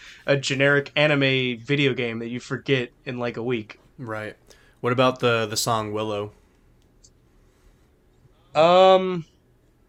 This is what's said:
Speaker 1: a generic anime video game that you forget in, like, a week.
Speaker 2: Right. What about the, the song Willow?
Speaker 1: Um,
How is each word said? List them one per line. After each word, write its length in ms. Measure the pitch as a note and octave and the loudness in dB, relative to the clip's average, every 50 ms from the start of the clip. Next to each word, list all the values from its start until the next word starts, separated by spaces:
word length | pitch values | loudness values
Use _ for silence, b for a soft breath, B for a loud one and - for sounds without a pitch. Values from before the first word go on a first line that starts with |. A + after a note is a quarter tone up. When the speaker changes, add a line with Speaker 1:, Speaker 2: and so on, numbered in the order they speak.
| B B B B B | B B B B B
Speaker 1:
a 120 | - - | -2 -2
generic 540 | C#3 C3+ - C#3 C3 C#3 C#3+ C#3+ C#3+ C#3 - - | 0 -2 -2 0 2 2 2 2 2 0 -2 0
anime 640 | D3 D3 D#3 D3 C#3 C#3 C3+ C3 C3 B2+ B2+ A#2+ A2+ | 0 2 2 2 2 2 2 0 0 -2 -4 -6 -6
video 340 | A#2 C#3+ C#3+ D3 C#3+ C3 B2 | -6 -4 -2 0 0 0 0
game 260 | B2 A#2+ A#2 A2+ A2+ | -2 -4 -6 -6 -8
that 100 | A#2 A#2 | -8 -8
you 100 | B2 B2 | -10 -10
forget 520 | - - C3+ - - - C3+ C3 A#2+ A#2+ _ _ _ | -8 -8 -10 -8 -2 -2 -2 -2 -2 -6 _ _ _
in, 140 | C#3+ B2 B2 | -10 -8 -6
like, 180 | A#2+ A#2+ A2+ | -6 -6 -6
a 60 | A#2+ A2+ | -6 -6
week. 360 | B2+ B2+ A2+ G#2 - - - _ _ _ | -4 -4 -6 -6 -10 -18 -20 _ _ _
Speaker 2:
Right. 380 | - C3 A2 A2 G#2+ G#2+ G#2 - - _ b b b b b b b | -16 -12 -12 -10 -10 -10 -12 -14 -18 _ b b b b b b b
What 140 | - A#2+ B2 | -4 -2 0
about 260 | B2 B2+ B2+ B2+ - | 2 2 2 2 0
the, 260 | B2 A#2+ A#2 A2+ A2 | 0 0 2 0 0
the 120 | G#2 A2 | -2 -4
song 340 | - - B2+ A2+ A2 G#2+ G#2 | -4 -2 -2 -2 -2 -2 -4
Willow? 400 | G#2 G#2+ A2 A2 G#2 G#2 G#2 G#2 - _ _ _ _ _ _ _ _ _ _ _ _ _ - _ _ _ _ _ _ _ _ _ _ _ _ _ _ _ _ _ _ _ _ _ _ _ _ _ _ _ _ _ - | -6 -6 -4 -4 -6 -6 -8 -10 -12 _ _ _ _ _ _ _ _ _ _ _ _ _ -20 _ _ _ _ _ _ _ _ _ _ _ _ _ _ _ _ _ _ _ _ _ _ _ _ _ _ _ _ _ 2
Speaker 1:
Um, 720 | D3+ D#3+ E3+ F3+ F#3 F#3+ F#3+ F#3+ F#3 F#3 F#3 F3+ F3 D#3 - _ _ _ _ _ _ _ _ _ _ _ | 2 4 6 6 8 8 8 6 6 4 0 -4 -4 -6 -10 _ _ _ _ _ _ _ _ _ _ _